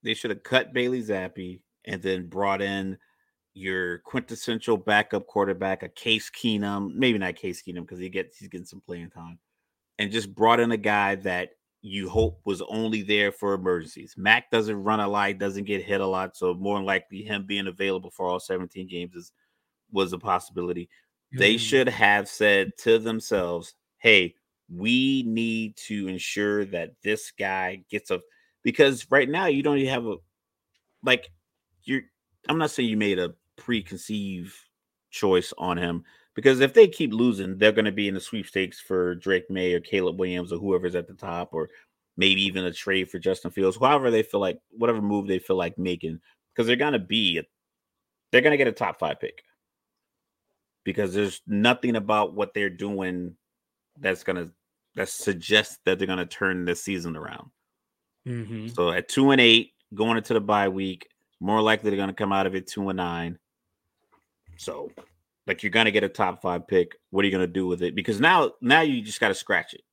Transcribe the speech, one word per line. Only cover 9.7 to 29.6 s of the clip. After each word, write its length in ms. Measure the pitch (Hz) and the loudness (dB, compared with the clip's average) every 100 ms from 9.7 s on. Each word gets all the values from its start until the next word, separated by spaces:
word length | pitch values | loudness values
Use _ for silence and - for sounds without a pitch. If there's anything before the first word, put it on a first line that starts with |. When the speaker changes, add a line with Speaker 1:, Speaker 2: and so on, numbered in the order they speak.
| _ _ - | _ _ -6
Speaker 1:
and 120 | 101 | -4
just 240 | 113 101 | -4 -6
brought 240 | 98 113 117 | 0 4 4
in 140 | 117 | 2
a 40 | 113 | 0
guy 380 | 107 104 101 98 | 0 0 0 -2
that 340 | 95 90 90 _ _ _ | -4 -4 -6 _ _ _
you 260 | 104 98 92 | -10 -8 -4
hope 320 | 104 110 85 - | 0 0 -2 -6
was 160 | 92 | -6
only 400 | 92 110 113 110 | -4 -4 -2 -4
there 280 | 98 104 101 | 0 2 2
for 220 | - 101 | 0 -2
emergencies. 640 | 98 92 87 80 - 71 - | -2 0 -2 -4 -16 -20 -4
Mac 340 | 98 117 - | 4 4 4
doesn't 320 | 117 107 104 | 0 0 -2
run 180 | 98 107 | 0 0
a 80 | 101 | 0
lot, 280 | 101 101 95 | 0 0 -2
doesn't 280 | 101 98 | -4 -4
get 200 | 101 98 | -6 -6
hit 160 | - 98 | -2 -2
a 60 | 95 | 0
lot, 280 | 95 95 | -2 -4
so 200 | - 92 | -4 -4
more 240 | 90 98 101 | -2 -2 -2
than 80 | 95 | 0
likely 360 | 95 - 98 | -2 -4 -16
him 220 | 104 104 | -8 -8
being 220 | 98 101 95 | -4 -6 -6
available 440 | 90 98 92 92 | -4 -2 -2 -6
for 160 | - 92 | -6 -4
all 140 | 90 | -4
seventeen 460 | - 92 90 95 92 | -4 -6 -6 -12 -12
games 280 | 87 87 | -10 -10
is, 180 | 87 87 _ _ _ _ _ _ | -14 -20 _ _ _ _ _ _
was 240 | 101 95 | -2 -2
a 40 | 90 | -2
possibility. 680 | 107 92 - 92 87 87 87 _ _ _ _ | -2 -2 -2 -6 -6 -6 -10 _ _ _ _
They 260 | 131 98 117 | 0 2 2
Speaker 2:
Mm-hmm. 20 | |
Speaker 1:
should 300 | 113 139 127 | 2 2 2
have 380 | 120 101 104 101 | 4 4 4 0
said 440 | - 104 98 95 - | 0 4 4 2 -2
to 200 | 117 113 | 2 2
themselves, 760 | 110 110 - 101 87 85 85 _ _ _ | 2 -6 -2 -2 -2 -4 -8 _ _ _
"Hey, 360 | 117 104 87 _ _ _ _ | 6 6 6 _ _ _ _
we 540 | 87 104 127 135 135 | -6 0 2 2 0
need 520 | 117 113 113 113 110 110 - | -2 -2 -2 -4 -6 -12 -10
to 200 | 104 95 | -6 -6
ensure 560 | 92 - - 104 104 98 | -6 -6 -2 0 0 -2
that 280 | 90 82 _ | -6 -8 _
this 300 | - 107 - | -6 -6 -6
guy 520 | - 98 95 92 95 90 | -8 -4 -2 -4 -8 _
gets 200 | 104 - | -10 -4
a," 120 | 92 - _ _ _ | -6 -6 _ _ _
because 440 | - 156 143 127 - | -4 4 4 4 2
right 180 | 135 131 | 2 2
now 160 | 160 185 | 0 0
you 160 | 139 | 0